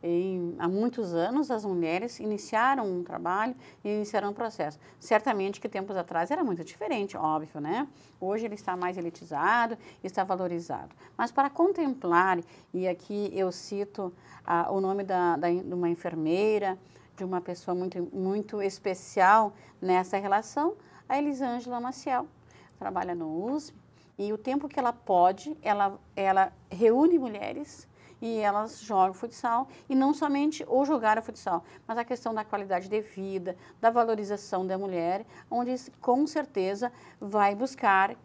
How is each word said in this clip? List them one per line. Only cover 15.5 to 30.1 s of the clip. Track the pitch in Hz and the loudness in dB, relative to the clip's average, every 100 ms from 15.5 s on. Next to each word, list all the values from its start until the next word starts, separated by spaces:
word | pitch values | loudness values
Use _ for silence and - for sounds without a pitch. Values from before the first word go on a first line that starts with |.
de | 175 - | 0 -2
uma | 180 175 | -2 0
enfermeira, | 170 175 165 156 175 214 214 196 190 - - - - | 0 -4 -2 0 4 4 2 0 -4 -10 -20 -20 -10
de | |
uma | 185 185 | -4 -4
pessoa | 180 175 - | -4 -10 -4
muito, | 180 180 180 175 | -2 -2 -4 -6
muito | - 185 202 208 214 | -4 -2 -2 -4 -4
especial | 196 190 208 185 - - 185 220 214 - - - | -4 -2 -4 -4 -4 4 8 8 6 -2 -20 -8
nessa | 185 180 180 196 | 2 2 4 -2
relação, | 196 202 220 - 311 427 - - - | 2 0 0 0 0 -2 -14 -20 -4
a | 269 | -2
Elisângela | 294 269 262 240 240 247 | 0 -2 -4 -4 -6 -6
Maciel, | 240 254 - 254 311 - - - - - | -6 -8 -4 -2 -4 -14 -20 -20 -20 -10
trabalha | 202 185 180 175 | -6 -4 -4 -4
no | 160 160 214 | -4 -4 -2
usp, | 294 285 - _ _ _ - | -4 -6 -20 _ _ _ -8
e | 202 | -6
o | 214 | -4
tempo | 233 277 285 | -2 -4 -4
que | 285 | -2
ela | 247 | -2
pode, | 240 - 180 180 196 294 311 | -4 2 6 6 4 -6 -6
ela, | - 202 196 196 _ | -2 0 0 -2 _
ela | - 196 190 190 - - | -2 2 4 2 0 -16
reúne | 180 220 240 320 339 | 4 4 6 6 4
mulheres | 254 208 208 254 294 - - _ - - | 0 -6 -8 -8 -10 -14 -20 _ -20 -10
e | 226 226 | -4 0
elas | 208 202 220 - | 2 0 -2 -8
jogam | - 202 190 | -2 4 4
futsal, | 185 240 - 247 233 269 - - | 2 -10 -4 0 0 -2 -10 0
e | |
não | 262 269 | 4 4